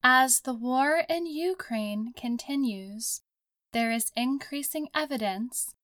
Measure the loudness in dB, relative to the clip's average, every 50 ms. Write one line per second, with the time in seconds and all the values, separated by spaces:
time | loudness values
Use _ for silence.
0 | 8 8 8 8 8 6 4 2 2 -2 -6 -4 -2 0 2 4 4 4 4 2
1 | 2 0 0 -2 -2 -4 -2 -2 0 0 -2 -2 -6 -6 -4 -4 -2 -2 -4 -4
2 | -4 -6 -8 -8 -4 -4 -4 -4 -4 -2 0 0 0 0 0 -4 -8 -12 -10 -8
3 | -6 -6 -6 -8 _ _ _ _ _ _ _ _ _ _ 0 0 2 2 2 0
4 | -2 -2 _ -2 0 0 0 -2 -4 -6 -8 -6 -6 -4 -4 -4 -6 -2 -2 -2
5 | -2 -2 -2 -2 -2 -2 -2 -2 -6 -6 -4 -6 -6 -8 -10 _